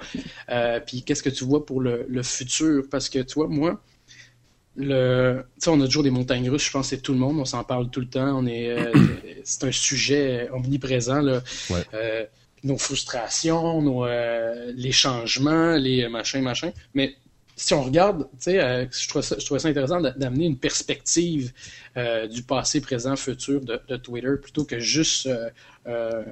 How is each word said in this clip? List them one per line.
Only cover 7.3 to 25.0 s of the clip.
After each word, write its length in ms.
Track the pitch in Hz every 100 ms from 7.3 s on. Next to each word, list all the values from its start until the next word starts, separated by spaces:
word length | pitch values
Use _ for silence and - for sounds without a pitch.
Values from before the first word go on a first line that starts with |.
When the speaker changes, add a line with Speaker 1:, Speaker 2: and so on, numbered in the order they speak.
| 156
Speaker 1:
on 60 |
s'en 180 | 135 123
parle 260 | 117 127 123
tout 100 | 131
le 80 | 127
temps, 300 | 131 135 135
on 80 | 127
est, 240 | 117 117
euh, 220 | 120 120 113 - -
<clears throat> 260 | - -
c'est 200 | - -
un 80 | 135
sujet 760 | 120 - 135 120 143 135 123 120
omniprésent, 680 | 127 127 139 131 127 117 139
là. 220 | 143 127 127 - -
Speaker 2:
Ouais. 140 | 87 87
Speaker 1:
Euh, 300 | 110 113 110 110 _ _ _
nos 140 | 135 131
frustrations, 1040 | - 135 - 127 110 - 160 165 165 165
nos, 220 | 147 123
euh, 640 | 123 120 117 117 113 120 120 127
les 160 | 127
changements, 840 | 127 147 123 117 131 139 160 165 165
les 320 | 131 127 120
machins, 340 | 117 107 139
machins. 300 | 127 120 165 - -
Mais 220 | 139 135 - _ _ _ -
si 160 | -
on 80 | 165
regarde, 420 | 127 147 196 180 -
tu 40 | 127
sais, 220 | - 190
euh, 260 | 135 127 127
je 180 | - -
trouvais 140 | 151
ça, 140 | 131 -
je 60 | -
trouvais 120 | 139
ça 80 | 160
intéressant 320 | 147 131 175
d'a-, 100 | 147
d'amener 320 | 123 135 127 170
une 120 | 127
perspective, 920 | 147 - - 143 - - 175 156 123 - - - - -
euh, 300 | 120 113 110
du 140 | 117
passé, 380 | 127 131 117 151
présent, 340 | 131 123 123 135
futur 440 | - 120 - 143
de, 180 | 127 110 -
de 80 | 127
Twitter, 380 | 123 120 123 139
plutôt 240 | - -
que 140 | 147 120
juste, 480 | 117 147